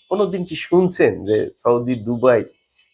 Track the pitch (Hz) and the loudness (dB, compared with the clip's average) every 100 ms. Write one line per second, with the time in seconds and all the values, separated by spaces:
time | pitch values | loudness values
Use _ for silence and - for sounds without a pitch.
0 | - 196 196 185 175 156 - 180 180 180 | -6 -2 -2 -4 -8 -8 0 2 2 2
1 | 139 90 95 107 - - 120 120 120 123 | 2 2 0 0 -2 -4 0 0 0 -6
2 | 107 120 127 117 - _ _ _ _ | -4 0 2 2 0 _ _ _ _